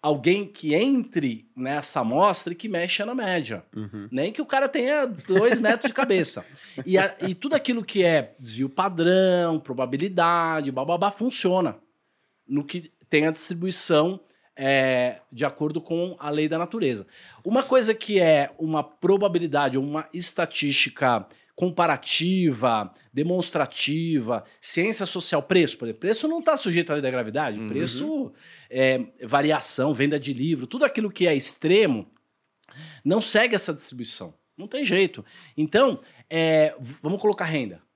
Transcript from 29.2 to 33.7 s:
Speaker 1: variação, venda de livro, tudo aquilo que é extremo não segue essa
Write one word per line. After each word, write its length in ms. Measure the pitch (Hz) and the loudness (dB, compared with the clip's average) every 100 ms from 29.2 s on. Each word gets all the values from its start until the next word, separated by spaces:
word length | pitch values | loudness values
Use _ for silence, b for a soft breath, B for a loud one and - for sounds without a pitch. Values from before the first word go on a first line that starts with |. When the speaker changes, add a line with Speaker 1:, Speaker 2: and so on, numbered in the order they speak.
Speaker 1:
variação, 680 | 120 139 147 151 - - 139 | -2 0 2 0 0 0 -2
venda 240 | 123 143 147 | 0 0 0
de 140 | 135 | -6
livro, 320 | 123 151 151 127 | -4 -2 -4 -6
tudo 200 | 247 285 | 0 0
aquilo 260 | - 214 | 0 -6
que 160 | - 175 | 0 2
é 80 | 143 | 2
extremo 720 | - - 160 196 196 117 92 _ _ _ _ _ _ 135 160 B | 0 -2 2 4 4 0 -6 _ _ _ _ _ _ -20 -20 B
não 160 | 143 202 | 0 2
segue 360 | 220 214 233 208 | 4 2 4 0
essa 180 | - | -2